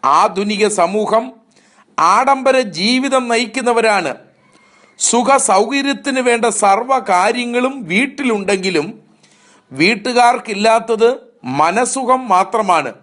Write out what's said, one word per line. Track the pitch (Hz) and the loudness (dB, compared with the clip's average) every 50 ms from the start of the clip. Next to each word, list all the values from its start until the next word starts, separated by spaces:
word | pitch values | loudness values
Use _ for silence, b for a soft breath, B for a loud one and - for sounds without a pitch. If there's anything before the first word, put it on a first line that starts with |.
| - | 2
ആധുനിക | 135 143 165 196 220 185 190 202 202 214 196 214 208 208 | 4 4 4 2 2 0 -2 -4 -4 -2 0 0 0 2
സമൂഹം | 185 165 - 196 214 214 - 214 226 247 254 - _ _ b b b b b b b b b _ | 0 0 0 0 -2 -2 0 0 0 -2 -4 -16 _ _ b b b b b b b b b _
ആഡംബര | - 156 170 190 220 262 262 277 269 254 269 262 262 254 202 | 0 2 4 4 4 4 2 0 2 2 2 2 2 0 -2
ജീവിതം | 160 151 185 220 247 254 262 277 262 262 247 | -6 -4 -2 0 0 0 0 0 -2 -2 0
നയിക്കുന്നവരാണ്. | 233 233 226 247 226 - 262 233 240 240 233 226 220 208 190 170 139 113 - - _ _ b b b b b b b b b b b b b | 0 -2 -2 -2 -4 -6 -4 -2 0 0 2 2 2 0 0 -2 -4 -6 -8 -14 _ _ b b b b b b b b b b b b b
സുഖ | - - - 240 240 233 269 269 | -2 0 0 0 2 4 2 2
സൗകര്യത്തിന് | - - 196 190 214 226 277 277 277 277 277 202 - 277 254 262 | 4 2 2 2 2 0 -2 -2 -2 -2 -4 -4 -4 -4 -2 0
വേണ്ട | 247 247 254 240 220 233 - | 0 0 0 2 0 -2 0
സർവ്വ | - 214 196 196 208 240 254 269 262 254 | 2 2 2 2 2 0 -2 -2 -2 0
കാര്യങ്ങളും | - 185 180 185 220 240 247 247 240 240 247 247 262 277 277 220 | 0 0 2 2 0 0 -2 -4 -4 -2 -2 -2 -2 -4 -6 -8
വീട്ടിലുണ്ടെങ്കിലും | 156 180 208 269 277 - - 277 247 220 208 190 185 202 190 180 190 180 156 147 185 - - _ _ _ b b b b b b b b b b _ | -4 -2 -2 -2 -2 -4 -6 -4 -2 -2 -2 0 -2 -2 -2 -2 -2 -2 -2 -2 -4 -10 -16 _ _ _ b b b b b b b b b b _
വീട്ടുകാർക്കില്ലാത്തത് | 127 135 160 196 240 214 214 254 240 240 240 240 254 240 - - 208 196 208 226 226 233 - - 226 202 226 233 262 277 - - _ _ - 123 131 | -4 0 0 0 0 -2 -4 -2 2 4 4 4 2 0 -4 -8 -6 0 2 2 2 2 0 -2 0 2 2 2 0 -2 -10 -20 _ _ -10 -6 0
മനസുഖം | 143 151 170 196 226 254 240 - 269 262 226 262 254 262 226 | 0 0 2 2 0 -2 -2 -4 -6 0 0 0 0 0 0
മാത്രമാണ്. | 190 180 190 190 - 226 214 190 175 160 143 123 104 - | 0 0 0 0 -2 -2 0 2 0 0 0 -4 -10 -14